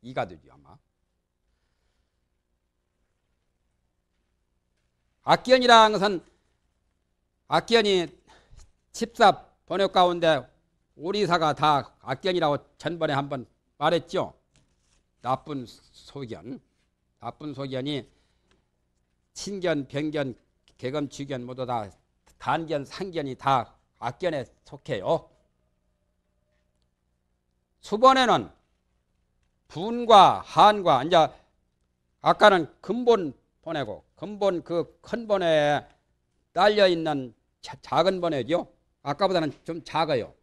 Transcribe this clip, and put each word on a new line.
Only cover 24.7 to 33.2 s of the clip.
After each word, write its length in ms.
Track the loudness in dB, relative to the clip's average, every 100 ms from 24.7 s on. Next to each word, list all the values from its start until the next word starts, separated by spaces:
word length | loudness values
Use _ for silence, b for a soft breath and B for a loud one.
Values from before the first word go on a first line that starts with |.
| -20 -8 -8 -2 -4 -4 _ _ _ _ _ _ _ _ _ _ _ _ _ _ _ _ _ _ _ _ _ _ _ _ _
수번에는 840 | -8 4 4 6 4 2 0 _ _ _ _ _ _ _ _ _ _ _ _
분과 680 | -10 -8 -6 6 8 8 6
한과 640 | -4 4 6 6 2 0 4
이제 240 | 2 2 -2 _ _ _ _ _ _ _ _
아까는 480 | -2 6 6 6 0 _
근본 520 | -8 -4 2 2